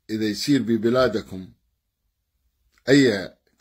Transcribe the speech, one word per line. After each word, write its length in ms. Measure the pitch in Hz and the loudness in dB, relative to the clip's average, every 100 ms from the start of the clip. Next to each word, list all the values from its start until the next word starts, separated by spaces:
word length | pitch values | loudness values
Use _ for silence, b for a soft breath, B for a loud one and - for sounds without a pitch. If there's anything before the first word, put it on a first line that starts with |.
| - | -10
إذا 160 | 110 107 | -6 -4
يصير 360 | 101 - 139 | -4 0 0
ببلادكم 920 | 107 113 117 127 123 104 - 92 92 _ _ _ _ _ _ _ _ _ _ _ _ _ - | 0 0 0 0 0 -2 -10 -16 -18 _ _ _ _ _ _ _ _ _ _ _ _ _ 2
أي 440 | 143 131 101 87 _ _ _ | 4 4 0 -6 _ _ _